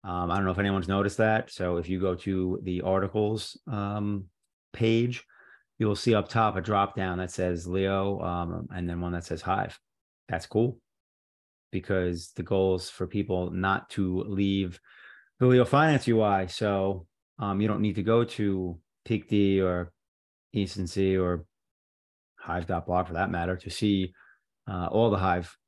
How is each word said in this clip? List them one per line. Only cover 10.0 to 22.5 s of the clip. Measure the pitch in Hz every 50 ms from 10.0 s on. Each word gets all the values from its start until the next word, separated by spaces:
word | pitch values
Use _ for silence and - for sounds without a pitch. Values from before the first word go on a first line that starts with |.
| _ _ _ _ _ -
That's | - 85 -
cool | - - 110 117 123 120 - _ _ _ _ _ _ _ _ _ _ _ _ _ _ _ _ _ _
because | - 101 95 - 98 92 90 90 87 82 82 - -
the | -
goal | 87 - 98 95 95 95 92
is | 90 90 -
for | - - 95
people | 90 - 104 98 - 95 90 90 90
not | 87 92 92 95 95 - - _
to | - - 98 92 90 92 -
leave | 104 101 95 101 98 98 98 98 90 87 - _ - - - - - - - _ _ _ _
the | 123
Leo | 127 123 127 123
Finance | - - 143 156 160 151 131 - 123
U | 117 110
I. | 107 104 98 95 95
So, | 90 - - 110 104 101 98 95 98 98 92 87 _ _ _ _ _ _ -
um, | - 101 98 98
you | 107 104
don't | 104 101
need | 104 107 87
to | 107
go | 90 107 113 117 120
to | 117 - - 107 101 95 95 92 90 85 82 _ _ _ _ _
Peak | - 113 104 - _
D | - 101 101 98 98 95
or | 95 92 90 87 87 85 _ _ _ _ _ _ _ _ _ _ _ _
Easton | - 107 98 90 - 98 92
C | 85 - 98 98 95 95 95
or | 92 90 90 85 82 _ _ _ _ _ _ _ _ _ _ _ _ _ _ _ _ _ _ _
Hive | - -